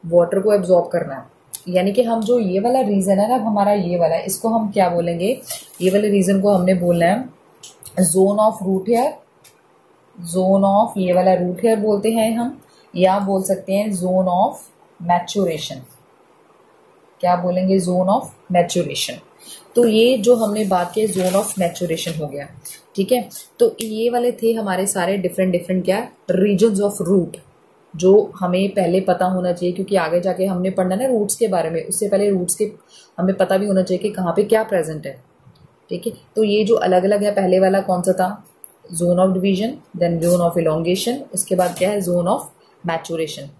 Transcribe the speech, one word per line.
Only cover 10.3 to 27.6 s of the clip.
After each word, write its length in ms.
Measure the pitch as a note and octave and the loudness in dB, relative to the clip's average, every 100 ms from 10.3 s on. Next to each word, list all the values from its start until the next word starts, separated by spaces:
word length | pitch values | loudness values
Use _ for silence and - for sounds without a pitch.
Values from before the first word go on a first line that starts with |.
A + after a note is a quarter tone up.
| F3 F#3 G3 | -2 2 4
of, 240 | G3 G3+ A#3 G3+ | 4 4 2 0
ये 160 | F3+ | 0
वाला 200 | F3+ F#3 | 2 4
root 240 | F3+ F3+ F3+ | 2 0 0
here 160 | A#3 A3 | 0 2
बोलते 320 | G#3+ G3+ A3 | 0 0 0
हैं 240 | A3+ A3 A3+ | 0 0 -2
हम, 260 | A#3+ D#4+ _ _ _ F3 | -4 -8 _ _ _ 0
या 240 | F#3 G3 | 2 2
बोल 240 | G3 G3 | 0 -2
सकते 300 | F#3+ F#3+ - | 0 -4 -2
हैं 180 | G3 G#3+ | -2 -2
zone 360 | F#3+ F3+ F#3 F#3 | -2 0 0 0
of 260 | F3 G#3 - - _ _ _ E3+ | 2 0 -2 -20 _ _ _ 0
maturation। 680 | F3 - - D3 D#3 - C3 - - _ _ _ _ _ _ _ _ _ _ _ _ | 0 0 -2 -2 -4 -8 -12 -16 -20 _ _ _ _ _ _ _ _ _ _ _ _
क्या 160 | F3+ F3+ | 0 0
बोलेंगे? 440 | F3+ F3+ F#3 F#3+ | 0 0 2 2
Zone 280 | F3+ F3+ F#3 | 2 0 2
of 140 | A3+ C4 - _ F3 | 0 -2 -18 _ 0
maturation। 580 | F3 F3+ D3+ - - - - _ - - - - | 0 -2 -4 -6 -8 -10 -18 _ -20 -20 -4 2
तो 120 | A#3 | 4
ये 300 | A3 A#3 B3+ | 4 4 4
जो 180 | G#3 A#3+ | 4 4
हमने 300 | G#3+ G#3 G#3 | 2 -2 0
बात 260 | F#3 F3+ | 0 0
की 140 | G#3+ G#3+ | -2 -2
zone 260 | F#3 F#3 | 0 0
of 120 | F#3+ G3+ | 0 -2
maturation 760 | - F3 - F3 D#3+ E3+ D#3 | -2 -4 -2 -6 -4 -6 -8
हो 60 | D3 | -8
गया, 200 | C#3 C#3 - - - _ - | -10 -16 -16 -16 -18 _ -6
ठीक 160 | F#3+ | 0
है। 180 | B3+ - - - _ | 0 -2 -14 -18 _
तो 160 | A#3 - | 0 0
ये 280 | A3+ G#3+ A#3 | -6 -2 -2
वाले 220 | A#3+ B3 | 0 -2
थे 220 | A#3+ A3+ | 0 -2
हमारे 340 | A3+ G#3 F#3 G3 | -2 -2 -2 -2
सारे 300 | G3+ F3 G3 | -2 -2 -2
different 340 | F3+ F3+ F#3 | -4 -2 0
different 340 | F3 F3 F#3 F3+ | -2 -2 -2 0
क्या, 240 | G3 B3+ _ - | -2 -4 _ -4
regions 500 | F3+ G3+ G3 A3+ G3 | 0 2 4 2 2
of 300 | G3+ G3+ F3 | -2 -2 0
root, 260 | F#3+ E3 - _ _ | 0 0 -10 _ _